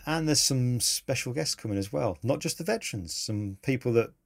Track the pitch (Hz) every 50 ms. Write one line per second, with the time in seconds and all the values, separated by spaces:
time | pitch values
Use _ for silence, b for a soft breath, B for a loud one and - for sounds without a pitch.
0 | - 147 156 165 160 156 147 - - - 139 131 123 123 123 120 - - - -
1 | - - 131 - - 127 120 147 156 - - - - 110 101 101 98 98 139 147
2 | 127 107 90 - - 113 143 156 - 165 - - 170 180 226 226 - - - 110
3 | 90 80 - - - - 110 104 104 101 98 - - - 135 123 - 127 117 117
4 | 113 - - _ _